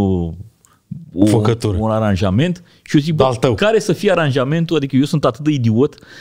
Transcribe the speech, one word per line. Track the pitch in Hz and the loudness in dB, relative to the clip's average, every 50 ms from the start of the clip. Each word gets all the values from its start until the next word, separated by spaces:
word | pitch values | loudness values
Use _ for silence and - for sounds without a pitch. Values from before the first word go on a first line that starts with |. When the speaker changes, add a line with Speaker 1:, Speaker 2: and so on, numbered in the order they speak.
| 101 95 95 90 87 82 80 87 92 - _ _ _ _ _ _ _ _ - - - - - | 2 2 0 0 -2 -4 -6 -10 -14 -20 _ _ _ _ _ _ _ _ -16 -16 -14 -10 -2
Speaker 1:
o, | 82 98 | 0 2
Speaker 2:
Făcătură. | 107 107 117 107 110 117 113 - 110 101 98 | 4 4 2 2 0 0 0 -2 -2 -2 -2
Speaker 1:
un | 107 110 | -2 0
aranjament. | 107 110 110 107 101 87 107 98 92 110 156 180 175 - - _ _ _ _ | 0 0 0 0 0 0 0 0 0 0 0 0 -2 -6 -10 _ _ _ _
Și | - - | 0 0
eu | 156 143 | 0 2
zic, | 160 165 | 0 0
„Bă, | 151 131 | 0 0
Speaker 2:
Al | 131 127 | 0 0
tău. | 117 - 139 120 | 0 0 0 0
Speaker 1:
care | - 202 214 226 220 | 0 0 0 2 0
să | 202 - 165 | 0 -2 -2
fie | - - 202 | -2 0 0
aranjamentul?” | 185 175 160 143 123 139 127 131 151 170 170 160 170 | 0 0 0 0 0 -2 -2 -2 -2 -2 -2 0 0
Adică | 156 139 135 135 | 0 0 0 2
eu | 127 139 | 0 0
sunt | 147 - 151 - | 0 0 0 0
atât | 139 - - 151 | -2 -2 -2 -2
de | 151 | -2
idiot | 151 143 120 117 107 113 135 147 - - - - - - | 0 0 2 2 2 2 2 0 -2 -6 -20 -20 -20 -20